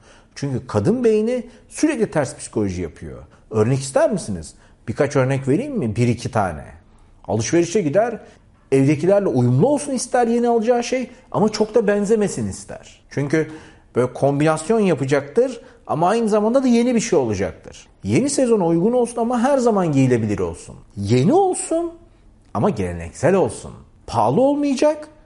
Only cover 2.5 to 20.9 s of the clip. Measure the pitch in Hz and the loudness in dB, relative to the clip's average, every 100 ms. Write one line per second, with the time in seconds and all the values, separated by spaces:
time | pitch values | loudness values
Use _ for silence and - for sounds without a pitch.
2.5 | 113 101 90 82 - 78 60 - _ - | -4 -4 -4 -8 -10 -16 -16 -20 _ -4
3.5 | 110 107 135 - - 311 208 - 90 78 | 0 0 0 0 0 0 0 -6 -10 -10
4.5 | - - _ - - 139 139 131 135 135 | -18 -20 _ -8 -2 0 0 0 0 0
5.5 | 151 294 247 117 104 120 113 - 113 95 | 0 -2 -4 -4 0 0 0 -2 -2 -2
6.5 | 76 - - _ - - _ - 107 110 | -4 -14 -20 _ -20 -20 _ -4 -4 0
7.5 | 170 170 220 156 170 240 220 - - _ | 0 2 0 0 0 0 -4 -14 -20 _
8.5 | _ - 135 135 147 170 202 185 123 120 | _ 0 2 4 2 4 2 2 2 2
9.5 | 127 240 294 - 254 - 254 233 233 240 | 4 4 2 -2 -6 -2 0 2 2 2
10.5 | 233 220 240 240 254 240 - - 139 214 | 2 2 0 0 -4 -4 -12 -6 0 0
11.5 | - 214 240 202 208 202 226 202 - 104 | 0 0 2 2 0 2 2 0 -2 -6
12.5 | 95 - - - - - - 139 160 151 | -8 -12 -18 -18 -20 -10 -4 0 0 -2
13.5 | - - - _ - 123 - 139 143 156 | -8 -20 -20 _ -2 -2 0 0 2 2
14.5 | 156 - 226 196 139 131 143 139 - 262 | 0 0 0 2 0 0 0 0 0 0
15.5 | - - - - 135 175 226 226 214 214 | -2 -16 -14 -6 0 2 2 2 2 2
16.5 | 262 262 233 240 233 - 170 120 98 90 | 2 4 2 2 0 2 0 0 -2 -4
17.5 | - - - - _ 95 123 277 294 247 | -8 -20 -20 -20 _ -2 0 0 0 2
18.5 | 220 165 170 202 247 233 - 233 247 254 | 2 2 2 2 0 -2 -2 -2 0 0
19.5 | 277 233 202 175 139 131 120 107 98 87 | 2 2 2 2 2 2 2 0 -2 -4
20.5 | 82 - 50 - | -8 -16 -20 -16